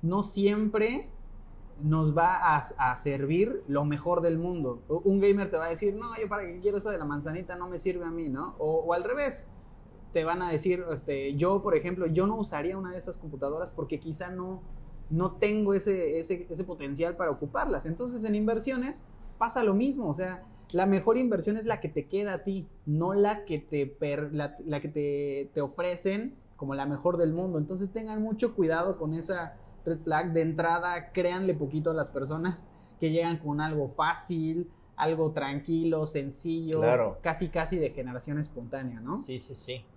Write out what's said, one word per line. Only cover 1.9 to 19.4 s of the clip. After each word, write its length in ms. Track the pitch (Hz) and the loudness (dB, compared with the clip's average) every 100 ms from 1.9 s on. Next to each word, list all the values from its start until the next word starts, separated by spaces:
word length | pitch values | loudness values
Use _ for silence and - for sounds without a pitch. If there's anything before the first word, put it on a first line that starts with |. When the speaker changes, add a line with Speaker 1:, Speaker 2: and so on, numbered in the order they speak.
| 156 156 151 | 4 4 6
Speaker 1:
va 380 | 170 185 180 151 | 4 6 4 4
a, 20 | - - | 0 0
a 180 | 131 123 | 0 2
servir 680 | 147 139 143 165 220 254 - | -2 -2 2 4 4 0 0
lo 160 | 143 | 0
mejor 380 | 147 147 170 170 | 2 0 2 2
del 160 | 170 165 | 2 0
mundo. 440 | 175 175 135 120 - | -2 -2 -2 -4 -4
U-, 140 | 156 | 0
un 160 | 196 196 | 4 6
gamer 300 | 202 202 196 | 6 4 2
te 60 | 165 | 0
va 80 | 165 | -2
a 40 | |
decir, 240 | 165 208 | 0 0
"No, 240 | 202 240 226 | -2 -6 -6
yo 120 | 214 | -4
para 160 | 202 185 | -4 -6
qué 140 | 175 | -2
quiero 160 | 190 202 | 0 0
esa 140 | 208 | -2
de 60 | 190 | -4
la 80 | 147 | -4
manzanita, 500 | 147 151 165 180 180 | -4 -4 -6 -8 -8
no 100 | 180 | -8
me 100 | 175 | -4
sirve 280 | 196 180 170 | -2 -2 -4
a 60 | |
mí", 180 | 165 156 | -4 -4
¿no? 260 | 131 180 - | -4 -6 -4
O, 200 | 151 160 160 | 0 0 2
o 80 | |
al 100 | 175 | 0
revés, 460 | 196 262 285 - - - - - - - - | 0 0 -2 -4 -14 -18 -20 -20 -20 -20 -2
te 100 | 170 | 0
van 180 | 160 175 | 2 0
a 80 | 180 | 0
decir, 360 | 156 190 180 175 | 0 2 0 0
este, 440 | 147 - 139 139 143 | -6 -2 -2 -2 2
yo, 260 | 175 196 | 4 4
por 140 | 202 160 | 4 2
ejemplo, 300 | 175 180 170 | 2 -2 2
yo 200 | 160 196 | 4 4
no 100 | 220 | 2
usaría 400 | 208 151 160 190 | -2 -2 -4 -4
una 140 | 185 | -6
de 60 | 180 | -8
esas 200 | 175 165 | -8 -10
computadoras 540 | 160 135 139 156 175 | -10 -4 -4 -4 -6
porque 280 | 139 147 151 | -6 -6 -6
quizá 300 | 165 151 180 | -6 -8 -8
no, 320 | 185 185 185 - - - - - | -6 -6 -8 -10 -12 -12 -14 -2
no 240 | 156 185 | 0 0
tengo 400 | 185 208 214 202 | 2 2 4 4
ese, 440 | 196 196 190 165 160 | 4 2 2 2 0
ese, 300 | 165 180 175 | 0 -4 -4
ese 140 | 165 | -6
potencial 540 | 185 170 143 139 170 165 | -6 -6 -6 -2 -2 2
para 140 | 175 | 0
ocuparlas. 540 | 135 147 - 294 160 - | 0 -2 0 0 0 -2
Entonces, 380 | 226 247 247 | -4 -4 -2
en 120 | 220 208 | 0 2
inversiones 680 | 214 226 220 262 254 294 - - - | 2 2 0 -2 -2 -6 -14 -16 -16
pasa 240 | - | -2